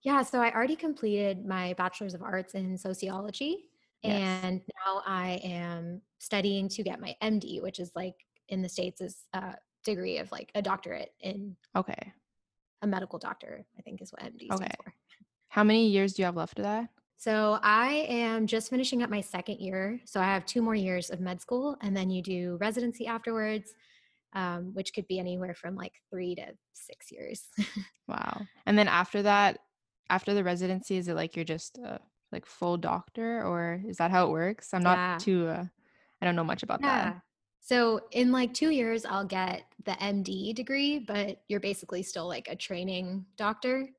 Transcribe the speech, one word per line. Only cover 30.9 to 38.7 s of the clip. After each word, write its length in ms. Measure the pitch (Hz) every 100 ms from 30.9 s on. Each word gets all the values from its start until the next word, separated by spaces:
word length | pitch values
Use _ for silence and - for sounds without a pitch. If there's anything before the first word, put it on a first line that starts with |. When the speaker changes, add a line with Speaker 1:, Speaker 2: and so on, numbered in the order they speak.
| 190
Speaker 2:
is 120 | 175
it, 60 |
like, 200 | 165 165 -
you're 80 |
just 340 | 165 165 - 254
a, 220 | 240 - _ _ _
like, 160 | - -
full 300 | - 175 175
doctor, 640 | 170 175 - - 226 233
or 380 | 196 175 170 175 208
is 100 | 185
that 120 | 170
how 160 | 185 180
it 40 |
works? 420 | 160 175 220 -
I'm 100 | 185
not 160 | 175 180
Speaker 1:
Yeah. 200 | 180 175
Speaker 2:
too, 300 | 190 185 170
uh, 180 | 165 180 _ _ _ _ _
I 40 |
don't 120 | 180 175
know 80 |
much 180 | 165 -
about 200 | - -
that. 260 | - - -
Speaker 1:
Yeah. 120 | 180 _ _ _ _
So 460 | - 247 233 220 -
in, 200 | 233 247
like, 220 | 254 247
two 160 | 247 311